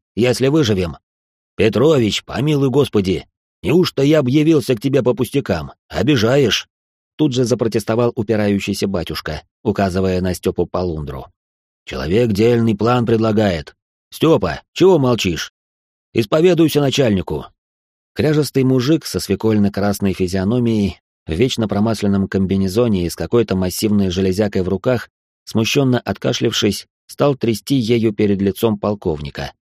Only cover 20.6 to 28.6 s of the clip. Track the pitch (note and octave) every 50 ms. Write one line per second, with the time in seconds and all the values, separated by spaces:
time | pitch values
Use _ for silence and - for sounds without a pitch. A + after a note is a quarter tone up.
20.6 | A#2+ A#2 A2+ G#2+ G2+ F#2 - - _ _ _ _ _ - D#2+ E2+ B2 B2+ - -
21.6 | A2+ G#2 G2+ G2+ G#2 A2+ A2 - G#2 G2+ G2 G2 G2 F#2 - G2 F#2+ F2 G2 F#2+
22.6 | G2 F#2+ F2+ A2+ B2 A#2+ G#2 F2+ F2 E2 - - E2 - - A#2+ A2+ - F#2+ F#2
23.6 | F#2 F2+ - - G#2+ G#2+ G#2 G2+ G2 F#2 E2+ G2 F#2+ F#2 F2+ F#2+ G#2+ G2+ - F#2+
24.6 | F2+ F2+ F#2+ F#2+ - B2+ B2+ A#2 - - _ _ _ _ _ _ _ - - A2
25.6 | A2+ - - C#3 C#3 B2+ B2 A#2+ - - G2+ - - C3 B2 - B2+ A#2 A2 -
26.6 | - G#2+ G2+ - - _ _ _ _ _ - - C#3 C#3+ C3+ - - A#2 A2+ G2+
27.6 | - - C#3+ C3+ A2+ G#2+ B2 A#2+ A2 A2 G#2 - G#2+ G2+ G2+ F#2+ G2 G2 F#2+ -